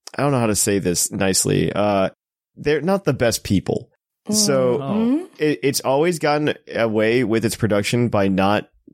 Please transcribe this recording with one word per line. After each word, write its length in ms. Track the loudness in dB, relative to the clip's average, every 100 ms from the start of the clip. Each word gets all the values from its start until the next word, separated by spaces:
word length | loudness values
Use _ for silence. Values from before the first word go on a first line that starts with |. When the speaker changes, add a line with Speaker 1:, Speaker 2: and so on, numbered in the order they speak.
| -12 -4
Speaker 1:
I 60 |
don't 100 | 0
know 80 | 0
how 60 | 0
to 80 | 0
say 220 | 0 0
this 320 | 0 -2 -2
nicely. 640 | -2 0 0 2 0 0
Uh, 380 | 0 0 0 0 -4 _ _ _ -8
they're 240 | -2 -2
not 220 | 0 -2
the 80 | -2
best 280 | 0 0 0
people. 460 | 0 0 0 -6 -8 _ _ _ -4
So 480 | -2 2 2 2 0
Speaker 2:
Mm-hmm. 460 | -2 -2 0 -2
Speaker 3:
Oh. 40 | -4 -4
Speaker 1:
it, 220 | -2 0
it's 180 | -2 -2
always 380 | 0 0 0 0
gotten 360 | 0 0 -2 -4 -6
away 500 | -2 0 2 2 2
with 200 | 2 0
its 120 | 0 0
production 520 | 0 0 0 0 0
by 200 | 2 2
not 400 | 2 2 0 -2 _ -20